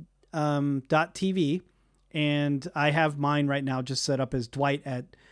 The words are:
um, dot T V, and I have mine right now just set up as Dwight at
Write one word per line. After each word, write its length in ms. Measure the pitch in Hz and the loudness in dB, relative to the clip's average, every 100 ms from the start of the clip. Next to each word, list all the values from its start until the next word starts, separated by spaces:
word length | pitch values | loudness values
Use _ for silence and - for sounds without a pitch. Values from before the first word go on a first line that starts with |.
| 160 _ _ | -20 _ _
um, 500 | 160 151 143 143 139 - | -2 0 0 0 -2 2
dot 260 | 156 170 - | 2 2 -2
T 160 | 190 | 0
V, 300 | 185 143 180 - _ _ _ _ | 2 0 0 -6 _ _ _ _
and 560 | 156 147 147 147 143 175 147 | -2 0 2 2 0 -4 0
I 160 | 147 | 2
have 260 | 151 156 147 | 4 2 2
mine 300 | 143 147 143 | 0 2 2
right 160 | 139 | 0
now 180 | 135 131 | -2 -4
just 220 | 127 131 | -4 -4
set 160 | - 135 | -2 0
up 140 | 131 | -2
as 140 | 131 117 | -4 -4
Dwight 340 | 135 139 143 139 | -2 0 -2 -4
at 200 | 127 - - - | -8 -8 -18 -20